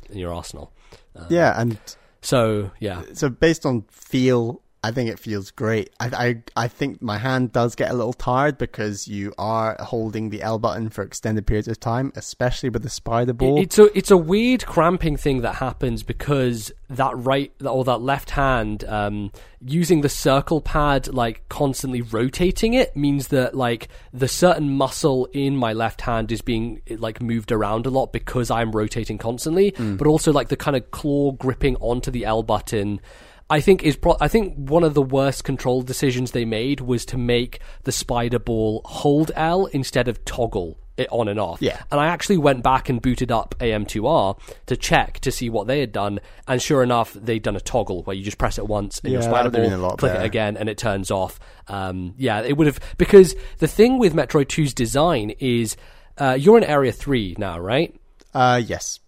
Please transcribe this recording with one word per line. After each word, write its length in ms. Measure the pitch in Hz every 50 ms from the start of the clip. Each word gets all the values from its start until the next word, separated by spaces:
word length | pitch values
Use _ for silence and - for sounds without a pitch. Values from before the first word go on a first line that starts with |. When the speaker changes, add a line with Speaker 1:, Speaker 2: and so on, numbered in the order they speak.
| - -
Speaker 1:
in 80 | - 98
your 140 | 90 87 85
arsenal. 400 | 82 76 - - 69 73 - _ _ _ _ - - _ _ -
Uh, 80 | - - -
Speaker 2:
Yeah, 320 | 170 175 165 123 - 113
and 180 | 117 120 110 - - - - - _ _ _ _
Speaker 1:
so, 500 | - - 143 127 113 110 107 104 104 98 - -
yeah. 220 | 113 101 92 87 - - -
Speaker 2:
so 140 | - 160 139
based 380 | 117 - 165 165 160 - -
on 160 | 147 127 113 101 -
feel, 680 | _ - - - - 131 127 127 127 120 117 113 139 - _ _ _ _ -
I 60 | 110
think 200 | 113 135 123 113
it 100 | 104 -
feels 320 | - 113 107 101 92 - -
great. 380 | - 113 110 113 110 95 - _ -
I, 100 | 123 123 117 98 120 123 120 113 - - -
I, 80 | 120 117
I 20 |
think 340 | 123 - - 147 139 - -
my 160 | - 117 104
hand 360 | 101 113 131 131 131 127 117 -
does 240 | 123 117 117 -
get 160 | - 123 - 123
a 20 |
little 180 | 123 113 117 123
tired 460 | - - 131 123 131 139 151 139 -
because 480 | 127 113 - - 110 107 101 101 -
you 260 | - 104 101 98 104 - -
are 380 | 95 110 113 110 110 113 - -
holding 520 | - - - 117 110 110 107 110 110 110
the 120 | 101 104 -
L 160 | 110 113 107
button 300 | 113 113 - 120 113 110
for 140 | - - 98
extended 440 | - - - - 113 110 110 101
periods 220 | - 110 107 104 -
of 100 | 110 -
time, 340 | - 113 113 123 135 135 -
especially 520 | - - - - - - 123 - - - 131
with 140 | 110 117 -
the 80 | 104
spider 400 | - - - 117 113 117 123 127
Speaker 1:
It, 40 | 127 117
Speaker 2:
ball. 220 | 127 131 143 151 190
Speaker 1:
it's 160 | 170 - 214
a, 180 | 214 208 208
it's 140 | 196 185 -
a 60 | 202
weird 500 | 180 160 156 190 214 233 247 254 - -
cramping 500 | - - 170 156 170 185 175 - 160 143
thing 260 | - - 147 135 127 117
that 120 | 107 -
happens 480 | - 135 127 113 - - 127 117 110 -
because 720 | - 113 - - - 147 139 127 123 120 113 107 - - - - -
that 260 | 135 120 131 131 120
right, 360 | 127 120 131 135 139 143 147 - - 135
or 200 | 135 120 131 127
that 140 | 135 123 110
left 320 | 120 131 139 139 - -
hand, 520 | - 143 139 135 127 120 107 107 107 107 - -
um, 420 | 107 104 104 104 104 104 101 98 - - - - - - 120
using 360 | 131 143 170 170 156 180 156
the 80 | 143 135
circle 520 | - - - 147 135 139 139 - 170 147
pad, 460 | - - - 156 151 147 139 131 - - -
like, 340 | 127 117 117 117 - - -
constantly 540 | - - 147 139 127 - - 135 123 120 117
rotating 720 | 110 110 110 120 135 - - - 196 190 - - 226 233
it 220 | 254 - - -
means 320 | 143 147 143 143 143 131 -
that, 260 | 147 135 127 120 -
like, 320 | 135 127 120 120 110 - - - - - - -
the 140 | 123 135
certain 420 | 123 - - 175 180 170 165 151 143
muscle 580 | 139 139 143 - - - - 156 135 127 123 - -
in 240 | 143 139 139 139
my 160 | 135 123 113 107
left 280 | 110 113 110 - -
hand 320 | - 123 120 113 110 107 117
is 100 | 107 -
being, 400 | - 117 110 117 120 113 - - -
like, 320 | 113 110 113 113 110 - 123
moved 300 | 117 117 117 104 - 120
around 340 | 107 104 101 107 113 117
a 40 | 135
lot 220 | 127 135 123 - -
because 380 | 117 - - - 127 120 107
I'm 220 | 120 117 117 113 107
rotating 440 | 107 107 104 - 120 107 101 107
constantly, 540 | 101 - 113 123 120 - 160 160 185 202 202
Speaker 2:
Mm. 260 | 196 - 117 104 101
Speaker 1:
but 120 | 98 143 147
also, 240 | 156 156 - 160 143
like, 160 | 143 120 -
the 80 | 143
kind 200 | - - 151 143
of 140 | 127 - -
claw 400 | - - - 151 143 143 143 139
gripping 460 | 135 117 - 131 123 - - 139 123
onto 340 | 117 - 113 120 127 120 139
the 140 | 123 123 -
L 180 | 110 110 113 113
button, 580 | 110 107 98 - - - 107 98 104 104 98 - - - - - - - - - -
I 100 | 151 151
think 220 | 139 196 190 185 -
is 140 | 156 135
pro-, 200 | - - 170 160 -
I 100 | 151 147
think 260 | - 226 208 185 - 143 139 131
one 120 | 147 175 175
of 120 | 156 143
the 80 | 147 139
worst 420 | 127 131 135 135 139 131 - -
control 380 | - 139 127 - 127 123 131 123
decisions 480 | 127 127 - - 135 123 127 127 120
they 160 | - 127 117
made 340 | 113 113 110 117 135 143 135
was 240 | 127 123 123 117 -
to 120 | - - 127
make 420 | 123 120 120 120 123 123 - - - - - - -
the 100 | 131 120
spider 460 | - - - 127 120 120 120 123 117
ball 420 | - - 117 110 110 110 107 110 -
hold 440 | - - - - 147 143 151 156 156 -
L 320 | - 156 165 170 190 196
instead 420 | 190 - 139 131 - - 131 120 123
of 160 | 110 - -
toggle 540 | - - - 120 110 110 101 87 82 73 - - - -
it 100 | - 127 -
on 180 | 110 117 117 104
and 100 | 101 107
off. 220 | 101 82 87 -
Speaker 2:
Yeah. 180 | 101 98 - - - -
Speaker 1:
And 100 | - 143
I 60 | 151
actually 320 | 160 175 156 - - 208 170
went 240 | 143 143 139 120 -
back 260 | 135 131 127 - -
and 140 | 131 120 -
booted 280 | 131 120 - 131 123
up 240 | 120 110 - - - -
A 100 | 127 117 110
M 100 | 107 101
two 220 | - - 110 101
R 300 | 131 165 147 101 95 98 - - - - - -
to 100 | - 127
check 440 | - - - 170 143 110 - - -
to 100 | - 135
see 200 | - - 131 117
what 160 | 110 107 98
they 140 | 113 135 147
had 120 | 135 113 101
done, 280 | 107 101 101 101 98 - - - - - -
and 140 | 131 123 -
sure 200 | - 156 135 127
enough, 300 | 120 123 117 113 - -
they'd 300 | 101 104 117 113 110 -
done 140 | 117 104
a 40 | 95
toggle 440 | - - - 123 101 - 95 87 82
where 120 | - 98
you 80 | 98 98
just 140 | 104 - -
press 180 | 135 110 -
it 100 | - 104
once 340 | 107 104 104 104 101 - -
and 120 | - 131 131
your 80 | 123
Speaker 2:
Yeah, 80 | 117 117
Speaker 1:
spider 220 | 117 123 120 123
Speaker 2:
that 80 | 120 117
would've 120 | 113 101
Speaker 1:
ball, 80 | 95 90
Speaker 2:
been 60 | 90
a 20 |
lot 120 | 90 - -
Speaker 1:
click 140 | - 123 92
Speaker 2:
better. 120 | 92 92
Speaker 1:
it 20 |
again, 300 | 110 113 113 107 104 107
and 140 | 107 107 110
it 80 | 107 -
turns 320 | - 113 98 98 95 -
off. 280 | 107 98 92 92 - - - - - - - -
Um, 460 | 101 98 95 92 92 92 90 90 -
yeah, 240 | 131 135 120 104 110
it 160 | 113 127 143
would 120 | 147 160 151
have, 120 | - - - - -
because 380 | - 180 - 202 196 190 165 - - - - - -
the 100 | 165 156
thing 300 | - - 214 247 262 262
with 160 | 240 175 147
Metroid 340 | 165 131 - - 156 139 -
two's 240 | - - 156 135 -
design 560 | - 123 107 117 135 156 175 160 120 104 107 107 -
is, 360 | 139 127 120 117 117 110 - - - - - - - - -
uh, 220 | - 143 135 127 135
you're 160 | 139 190 220
in 80 | 233 196
Area 280 | - 151 143 139 123 104
three 420 | - - 135 139 120 104 90 85
now, 220 | - 101 95 82 85
right? 360 | 87 98 120 139 170 - - - - _ _ _ - _ -
Speaker 2:
Uh, 300 | 135 127 123 123 123 120
yes. 340 | - 92 80 - - - - -